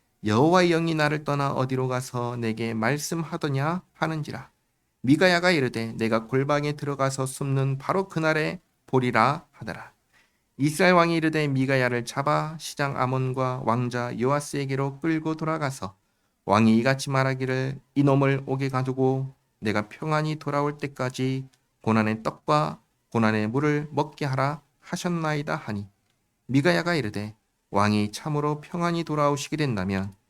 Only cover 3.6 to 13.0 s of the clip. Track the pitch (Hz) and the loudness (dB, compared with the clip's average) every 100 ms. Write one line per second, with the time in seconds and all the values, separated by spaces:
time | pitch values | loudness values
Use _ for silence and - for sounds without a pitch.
3.6 | 151 180 - _ 160 160 147 - - _ | -2 -4 -8 _ -4 -4 -6 -12 -16 _
4.6 | _ _ _ _ 120 151 185 170 180 165 | _ _ _ _ 2 6 6 6 4 4
5.6 | 123 113 113 113 113 113 113 131 139 147 | 2 -2 -6 -2 0 0 0 0 2 0
6.6 | 147 147 143 135 135 135 131 - 139 135 | 0 -4 -6 -2 -2 0 -4 -4 -2 0
7.6 | 135 135 - 180 190 165 156 156 165 180 | 0 -2 -2 -2 -2 -2 0 2 -2 -6
8.6 | _ _ _ 131 123 117 123 160 - - | _ _ _ 2 4 4 4 2 -8 -14
9.6 | 107 - - _ _ _ _ _ _ - | -12 -12 -14 _ _ _ _ _ _ -2
10.6 | 147 156 185 180 170 165 160 156 147 135 | 0 4 6 6 4 2 0 0 0 0
11.6 | 135 135 123 120 117 139 147 151 156 165 | 2 2 2 0 -2 -2 0 0 -2 -8
12.6 | - - 143 139 | -10 -4 -4 0